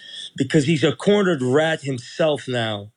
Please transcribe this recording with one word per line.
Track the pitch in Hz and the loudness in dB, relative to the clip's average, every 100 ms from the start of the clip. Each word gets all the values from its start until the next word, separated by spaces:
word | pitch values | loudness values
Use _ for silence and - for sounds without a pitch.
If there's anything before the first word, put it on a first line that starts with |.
| - - - - | -20 -16 -10 -4
because | 139 160 | 0 2
he's | 139 160 | 2 2
a | 151 - | 0 0
cornered | - 208 185 160 | 2 4 4 0
rat | 127 139 160 160 | 2 2 2 -2
himself | 139 127 - - 160 139 - | -6 -8 -8 -2 0 0 -4
now. | 123 113 104 104 | -4 -4 -6 -10